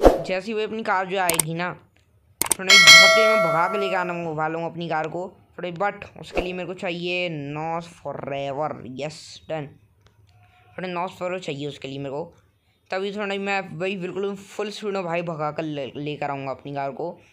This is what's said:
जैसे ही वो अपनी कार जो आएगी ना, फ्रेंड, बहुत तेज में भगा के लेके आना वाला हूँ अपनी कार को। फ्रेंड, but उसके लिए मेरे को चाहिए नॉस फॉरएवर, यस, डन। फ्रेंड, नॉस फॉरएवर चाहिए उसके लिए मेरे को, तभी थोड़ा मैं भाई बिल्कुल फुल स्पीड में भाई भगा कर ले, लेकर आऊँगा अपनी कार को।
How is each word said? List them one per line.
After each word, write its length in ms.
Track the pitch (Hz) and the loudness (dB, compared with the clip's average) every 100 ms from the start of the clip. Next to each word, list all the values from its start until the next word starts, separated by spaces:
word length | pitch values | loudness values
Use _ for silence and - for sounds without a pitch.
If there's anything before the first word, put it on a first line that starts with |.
जैसे 460 | - - - 185 190 | 6 6 0 -2 -2
ही 60 | |
वो 80 | 214 | -2
अपनी 220 | 214 220 | -2 -4
कार 220 | 220 190 190 | 0 0 0
जो 140 | 190 | 0
आएगी 340 | 180 165 160 | 2 2 2
ना, 180 | 165 175 151 - _ _ _ _ - | -2 -4 -6 -14 _ _ _ _ -6
फ्रेंड, 300 | - - 190 | -4 0 6
बहुत 380 | 190 - - - | 8 12 12 10
तेज 180 | - - | 8 6
में 160 | - | 4
भगा 240 | 165 156 180 | 4 4 2
के 100 | 202 | 0
लेके 180 | 196 185 | 0 0
आना 180 | 180 175 170 | -2 -2 -4
वाला 280 | 151 156 165 | -2 -2 -2
हूँ 120 | 165 | -4
अपनी 180 | 165 170 | -4 -2
कार 180 | 160 156 | -2 -2
को। 200 | 165 190 - _ - | -4 -8 -12 _ -10
फ्रेंड, 220 | 175 170 | -8 -2
but 280 | 202 202 - - | -2 -4 -12 -16
उसके 200 | - - | -8 -4
लिए 120 | 180 | -4
मेरे 140 | 180 175 | -4 -6
को 60 | |
चाहिए 560 | 185 190 175 175 180 180 | -6 -4 -4 -2 -2 -2
नॉस 580 | 151 143 151 160 165 170 | -4 -6 -6 -4 -4 -8
फॉरएवर, 960 | - 143 139 - 139 139 135 151 - 107 | -12 -10 -8 -6 -4 -4 -2 -4 -6 -10
यस, 540 | 127 147 151 - - - | -8 -8 -10 -16 -16 -8
डन। 180 | 160 151 151 _ _ _ _ _ _ _ - - - | -8 -8 -14 _ _ _ _ _ _ _ -20 -20 -10
फ्रेंड, 180 | 185 | -6
नॉस 240 | 175 180 - | -4 -4 -4
फॉरएवर 200 | 180 185 | -4 -4
चाहिए 280 | 185 139 143 | -4 -6 -6
उसके 200 | 139 139 | -8 -8
लिए 100 | 135 | -6
मेरे 120 | 139 | -6
को, 240 | 139 170 - _ _ _ _ - | -6 -8 -12 _ _ _ _ -6
तभी 200 | 190 202 202 | -4 -4 -4
थोड़ा 200 | 196 196 | -4 -2
मैं 440 | 196 196 185 156 | -2 -2 -4 -4
भाई 160 | 185 202 | -4 -4
बिल्कुल 380 | 175 180 196 196 | -4 -4 -4 -6
फुल 340 | - - 208 | -10 -6 -6
स्पीड 220 | 202 214 | -6 -4
में 100 | 196 | -2
भाई 180 | 175 170 | -2 -2
भगा 300 | 175 151 151 | -2 -4 -4
कर 120 | 151 | -4
ले, 280 | 160 147 127 139 | -4 -4 -6 -6
लेकर 360 | 147 143 143 | -6 -4 -4
आऊँगा 200 | 139 135 | -4 -4
अपनी 220 | 131 143 | -6 -6
कार 180 | 143 139 | -4 -4
को। 280 | 127 165 196 - | -4 -6 -8 -16